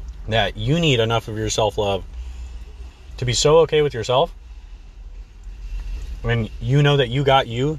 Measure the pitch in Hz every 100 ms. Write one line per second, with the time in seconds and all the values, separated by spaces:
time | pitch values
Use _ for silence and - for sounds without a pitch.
0 | - - - 110 98 110 113 165 160 123
1 | 113 113 - 107 107 - 107 107 101 98
2 | - - - - - - - - - -
3 | - - 120 117 147 160 156 156 147 120
4 | 107 127 170 - - - - - - -
5 | - - - - - - - - - -
6 | - - 117 117 107 - 117 139 147 143
7 | 120 131 135 135 117 117 143